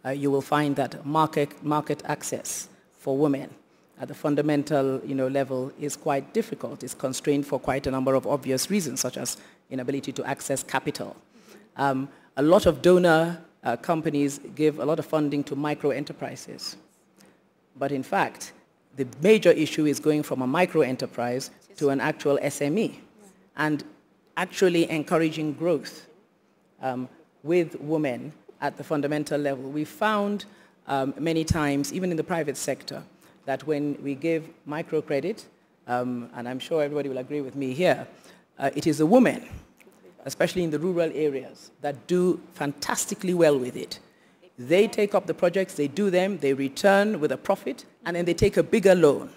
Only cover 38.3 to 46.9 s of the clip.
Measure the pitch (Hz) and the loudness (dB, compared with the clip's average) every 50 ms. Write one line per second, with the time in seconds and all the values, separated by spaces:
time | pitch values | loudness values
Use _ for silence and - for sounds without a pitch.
38.3 | - _ _ _ _ - 135 139 - 143 - 165 147 143 156 156 220 262 233 160 | -20 _ _ _ _ -4 -4 -2 -2 0 0 0 2 4 6 8 8 8 8 6
39.3 | - - - - - - - _ _ _ - - _ _ _ - - - - 139 | 2 -2 -10 -14 -16 -18 -18 _ _ _ -20 -20 _ _ _ -20 -20 -12 -10 -10
40.3 | - - - 170 - 180 175 160 151 143 156 190 180 170 165 160 - 143 156 147 | 0 0 0 0 2 -2 0 0 -2 -2 -2 0 0 0 0 0 0 0 0 0
41.3 | 135 131 127 - - - - - _ _ - 143 143 120 - - 175 180 180 185 | 0 -2 -8 -10 -18 -20 -20 -20 _ _ -8 -8 -8 -8 -4 0 2 4 4 4
42.3 | - - - - - - 151 143 143 - - - 175 - - - 202 - - 185 | 2 0 -4 -18 -8 -4 -4 -4 -4 -4 -4 -4 -2 -2 -4 -6 -6 -6 -4 -2
43.3 | 185 170 165 151 147 135 123 123 117 - - - - - - _ _ _ _ _ | 2 6 6 6 6 4 0 -4 -6 -10 -10 -10 -12 -16 -18 _ _ _ _ _
44.3 | _ _ - - _ - 123 123 165 190 226 208 - - 208 202 - 190 190 - | _ _ -20 -20 _ -16 0 2 4 4 4 4 2 0 0 2 2 0 0 0
45.3 | 160 - - 175 170 196 190 185 - - 147 139 127 190 208 196 175 180 185 196 | -2 2 0 2 2 0 -2 -2 -2 -2 -2 -2 0 0 2 4 4 4 2 2
46.3 | 208 156 143 139 139 131 135 135 - - - 202 | -2 0 0 0 2 2 0 -4 -2 2 4 6